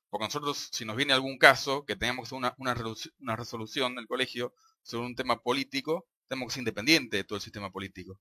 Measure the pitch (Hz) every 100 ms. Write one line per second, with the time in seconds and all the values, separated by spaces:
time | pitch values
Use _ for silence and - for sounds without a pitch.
0 | _ 104 107 147 147 139 - - 113 113
1 | 143 131 135 131 151 127 143 143 143 98
2 | 113 127 113 131 123 - 131 120 113 110
3 | - - 131 110 117 117 110 147 127 127
4 | 110 123 127 120 120 - _ _ - 117
5 | 123 120 127 117 120 135 135 139 143 170
6 | - _ _ 131 120 135 117 101 120 160
7 | 123 101 98 101 - 107 98 95 98 92
8 | 87 -